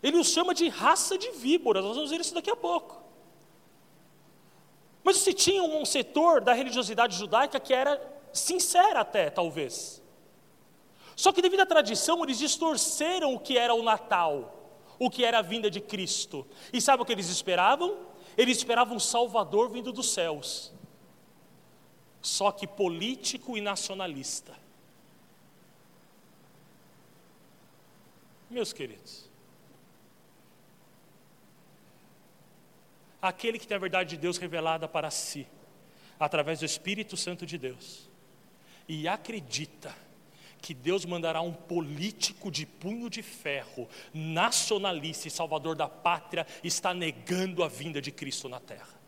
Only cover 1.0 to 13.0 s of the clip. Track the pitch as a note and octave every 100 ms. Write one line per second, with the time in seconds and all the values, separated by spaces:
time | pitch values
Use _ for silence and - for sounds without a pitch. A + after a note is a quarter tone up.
1 | - F#4+ A4 F#4 B3 E4 C4 G3 G3 A#3+
2 | D4+ E4 E4+ E4+ E4 A#4 F4 E4+ - -
3 | - - - - - - - - - -
4 | - - - - - - - - - -
5 | F4 G4 - F#4+ - G4 E4+ D#4 D4 C#4+
6 | A#3 D4 E4+ D4+ A3+ A#3+ C4 A#3+ G#3 G#3+
7 | A#3 F3+ G3+ G#3+ C#4+ C4+ - B3+ C4+ C#4+
8 | - - - - - F4 - F4 G4 D#4+
9 | F3+ G#3 D#3 E3 F3 D3+ C3+ - - -
10 | - - - - - - - - - -
11 | - - F#4 F#4 F4+ F#4+ F#4 D#4+ G#3+ A3+
12 | - E4+ D#4 A#3+ C#4+ - E4 C#4 - -